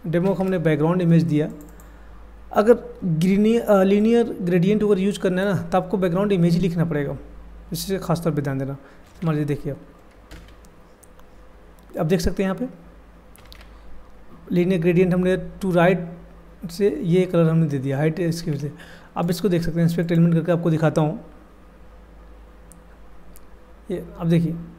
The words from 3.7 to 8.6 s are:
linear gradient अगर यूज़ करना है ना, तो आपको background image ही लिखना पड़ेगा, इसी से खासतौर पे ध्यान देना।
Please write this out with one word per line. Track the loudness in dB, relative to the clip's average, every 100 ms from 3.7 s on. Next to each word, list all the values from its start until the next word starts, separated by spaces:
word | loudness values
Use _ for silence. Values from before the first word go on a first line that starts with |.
| 4
linear | 4 4 4 2 0 -2
gradient | 0 2 2 2
अगर | 2 2
यूज़ | 0 0
करना | -2 0
है | 0
ना, | -2
तो | 0 -2
आपको | 0 -2
background | 0 0 0
image | 2 2
ही | 2
लिखना | 0 0 -2
पड़ेगा, | -2 -4 -8 -14 -20 -20 -20 -12
इसी | -10 -4
से | -6
खासतौर | -2 -2 0
पे | -2
ध्यान | -4
देना। | -4